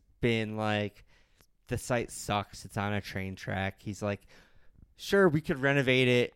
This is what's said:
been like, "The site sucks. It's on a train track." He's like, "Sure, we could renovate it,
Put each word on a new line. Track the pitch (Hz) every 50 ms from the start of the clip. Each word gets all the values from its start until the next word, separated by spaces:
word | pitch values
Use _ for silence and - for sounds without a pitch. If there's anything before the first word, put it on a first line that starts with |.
| _ _ _ _
been | - 120 113 113 110 107 107
like, | 107 107 107 107 104 104 101 - - - _ - _ _ _ _ _ - _ _ _ _ -
"The | 123 117
site | - - 127 117 110 - -
sucks. | - - - 104 104 98 - - - -
It's | - -
on | 113 101 104 104
a | 101
train | - - - 98 95 95 95
track." | - - - 98 95 95 98 - - -
He's | 110 101 - 107
like, | 104 101 - - _ - - - _ _ - - - - - - _ _
"Sure, | - - - 196 196 196 180
we | 139 160
could | - - 170 131
renovate | 131 139 139 143 131 127 127 127 131 123
it, | 123 120 120 - -